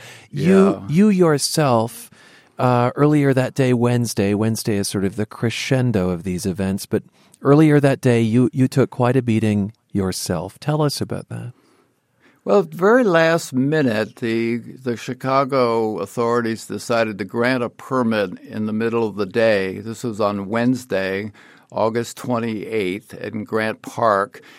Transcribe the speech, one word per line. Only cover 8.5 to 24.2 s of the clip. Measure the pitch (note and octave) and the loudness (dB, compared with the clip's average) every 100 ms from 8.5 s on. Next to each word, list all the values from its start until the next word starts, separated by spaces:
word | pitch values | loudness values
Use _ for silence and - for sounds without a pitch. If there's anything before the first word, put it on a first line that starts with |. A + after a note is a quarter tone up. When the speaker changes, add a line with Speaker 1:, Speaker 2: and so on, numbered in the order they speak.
Speaker 1:
you | C3+ C3 | 2 0
took | C#3 A2+ | 2 0
quite | - B2 C3 | 0 0 0
a | |
beating | A#2+ A2 G#2+ G#2 G2+ - _ | 2 0 2 0 -2 -8 _
yourself. | G2+ F#2+ F2+ - E2+ F#2 - | -4 -2 -4 -4 -4 -6 -10
Tell | - D3+ | -4 0
us | D3 - | 0 -2
about | - G2 - | -8 -8 -10
that. | A2+ A#2+ - _ _ _ _ _ _ _ _ | -12 -12 -16 _ _ _ _ _ _ _ _
Speaker 2:
Well, | - G3+ | 0 0
very | D#3+ D#3 F#3+ B3 | 0 0 4 4
last | A3 E3 E3 E3 - | 4 4 4 2 -2
minute, | B2+ C3+ D#3 C3 G#2+ A2 - | -2 0 2 0 0 -4 -4
the, | A#2 A2+ A#2 A#2 | -4 -2 -2 -4
the | A#2 - B2+ A2+ | -8 -10 -6 -6
Chicago | - B2+ C3 C3+ C3+ C3+ A#2+ A2+ A2 G2 | -6 -8 -2 0 2 2 2 2 0 -2
authorities | - - A#2 A#2+ A2+ A2 - | -6 -2 0 0 0 -4 -8
decided | G2+ - A#2 A2 G2+ | -10 -2 0 0 -4
to | |
grant | G2 A#2 B2 C3 | -6 -2 0 0
a | A#2 | -4
permit | - - C3 A#2 G#2+ G2 F2 | -8 -4 -2 0 0 -2 -4
in | - G#2+ G#2+ | -12 -6 -4
the | |
middle | A2 A2+ A#2 | -2 -2 0
of | A2 G2 | -2 -2
the | G2 | -4
day. | A#2 A2+ G2+ F#2+ G2 | 0 2 2 0 -6
This | G#2+ A2 | -10 -8
was | B2 G#2 | -8 -2
on | G#2 G2+ G2 | -2 -2 -4
Wednesday, | A2+ A#2+ B2+ - F#2+ F#2+ F#2+ G#2+ - - - _ | 0 0 0 -2 -4 -2 -4 -8 -12 -20 -20 _
August | F2+ A2 A#2 A2+ - | -2 -2 -2 -6 -8
twenty-eighth, | B2+ A#2+ A2+ A2 - A2 F#2 G2 - | -6 -4 -4 -6 -6 -4 -2 -4 -10
in | - - G#2+ | -12 -10 -10
Grant | G2+ A2 A2 - | -6 -4 -4 -6
Park, | - - A2+ G2 | -10 -2 2 2